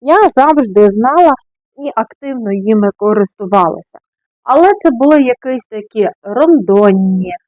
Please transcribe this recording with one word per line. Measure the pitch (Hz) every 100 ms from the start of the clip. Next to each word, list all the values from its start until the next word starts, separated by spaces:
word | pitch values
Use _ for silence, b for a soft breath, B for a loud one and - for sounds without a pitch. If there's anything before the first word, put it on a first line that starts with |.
Я | 247 349 415 -
завжди | 285 294 240 196 208
знала | 202 240 302 349 269 _ _ _ _ 285
і | -
активно | 226 - 277 262 214
їми | 196 196 220 202 -
користувалася. | 208 214 196 _ 196 196 175 - - - _ _ _ _
Але | - 262 359
це | 403 339
були | 240 277 302
якісь | 262 247 262 262 -
такі | 214 214 220 196 -
рандомні | 196 208 320 320 196 196 208 190 190 190 185 180